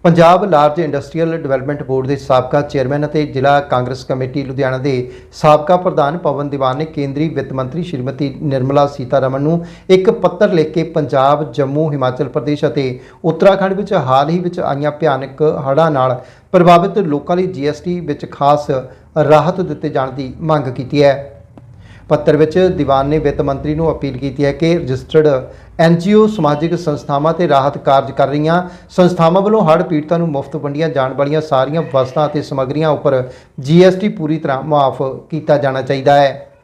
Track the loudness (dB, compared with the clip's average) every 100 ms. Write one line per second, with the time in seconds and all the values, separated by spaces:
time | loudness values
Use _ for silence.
0 | 4 6 6 6 4 4 4 2 -4 -4
1 | -6 -4 -4 -4 -4 -4 -4 -6 -4 -4
2 | -2 -4 2 0 2 -2 -2 -2 -2 -2
3 | -2 -2 -4 0 2 2 2 -2 -2 -8
4 | -6 -6 -4 -6 -6 -4 -2 -2 -2 -2
5 | -4 -14 -20 0 4 4 4 0 2 0
6 | -2 -2 -4 -4 -6 -2 -2 -2 -6 -4
7 | -6 -2 -4 -4 -6 -6 -6 -6 -6 -6
8 | -6 -4 -6 -4 -4 -2 0 2 0 -2
9 | -2 -2 0 -2 -2 -2 -4 -16 2 4
10 | 4 2 -2 0 2 2 0 -2 -2 -4
11 | 0 2 2 2 -2 -4 -2 0 -2 0
12 | -2 -2 -4 -4 -4 -2 -2 -2 -4 -6
13 | -14 -4 -4 4 4 4 0 -2 -2 -2
14 | 2 2 2 -2 -4 -4 -4 -2 -4 -2
15 | -2 -2 -6 -2 0 0 -2 2 2 2
16 | 0 -2 -8 -20 _ 2 6 6 4 -2
17 | -2 -4 -2 -2 -2 -4 -4 -4 -6 -6
18 | -6 -8 -10 0 2 2 0 -4 -6 -18
19 | _ -2 4 4 4 -2 -6 -6 -4 -4
20 | -4 -6 -10 -8 -2 -2 -2 -8 -4 2
21 | 4 2 -6 -18 -20 -20 -20 -20 -20 -20
22 | -2 0 2 4 2 4 2 0 2 2
23 | 2 0 0 -2 -4 -4 -4 -2 -2 -2
24 | -6 -6 -8 -2 -2 0 0 0 -2 -6
25 | 0 2 4 2 -4 -18 -16 0 2 4
26 | 4 4 4 2 0 0 -2 -2 -4 -6
27 | -2 0 0 0 2 2 2 -2 2 2
28 | 0 -2 0 0 0 0 -2 -14 -6 2
29 | 2 4 2 4 2 2 4 2 2 -2
30 | -2 -2 -2 -4 -6 -8 -6 -4 -2 0
31 | -2 -2 -2 -2 0 0 0 -2 0 0
32 | 0 -2 -2 -4 -6 -6 -4 -2 0 0
33 | 0 0 -2 -12 _ -12 2 6 6 4
34 | -4 -4 -4 -4 -4 -4 0 2 2 0
35 | -6 -6 -10 -8 0 2 2 -2 -4 0
36 | 4 4 4 0 -16 _